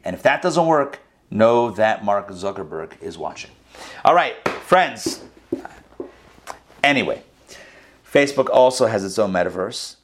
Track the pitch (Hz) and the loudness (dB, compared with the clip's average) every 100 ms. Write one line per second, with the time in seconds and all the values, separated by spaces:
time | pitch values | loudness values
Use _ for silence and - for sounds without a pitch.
0 | - 87 131 147 185 165 165 151 139 - | -10 0 0 2 0 0 2 2 0 -6
1 | _ _ _ 104 113 120 120 101 110 101 | _ _ _ 4 4 6 2 0 0 0
2 | 101 101 98 92 98 98 80 80 78 - | -2 -2 -4 -8 -8 -8 -10 -10 -12 -14
3 | 82 82 78 80 - _ _ - - - | -14 -10 -12 -12 -20 _ _ -20 -20 -2
4 | - 170 143 - - - - 180 160 113 | 2 2 0 -6 -10 -10 2 4 4 -4
5 | - - - _ _ - - - _ - | -8 -8 -16 _ _ -10 -10 -20 _ -20
6 | - - - - - - _ - 143 139 | -20 -20 -20 -20 -20 -20 _ -2 0 2
7 | 87 - - _ _ - - - - _ | -2 -6 -12 _ _ -20 -20 -20 -20 _
8 | _ 147 143 139 131 131 127 131 113 110 | _ 2 2 0 2 4 4 4 0 0
9 | 98 95 104 92 87 87 98 120 - - | -2 -2 0 0 -2 -4 -8 -8 -14 -18